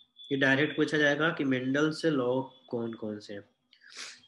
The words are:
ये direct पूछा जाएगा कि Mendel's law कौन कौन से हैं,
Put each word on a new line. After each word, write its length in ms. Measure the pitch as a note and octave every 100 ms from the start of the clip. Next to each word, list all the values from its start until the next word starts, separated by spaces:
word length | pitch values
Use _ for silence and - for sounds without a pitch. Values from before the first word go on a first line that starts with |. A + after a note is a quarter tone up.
| _ -
ये 160 | - C#3
direct 380 | C3+ C3+ D3+ -
पूछा 220 | D3+ D3+
जाएगा 320 | D3 C#3+ E3
कि 140 | E3 C#3
Mendel's 580 | B2+ C3 C#3 D#3 D#3 E3
law 360 | C#3 B2 C3 C3+ - -
कौन 240 | A#2+ A#2
कौन 240 | A2+ G#2+ G#2
से 140 | -
हैं, 80 | G2+ - _ _ _ - - - -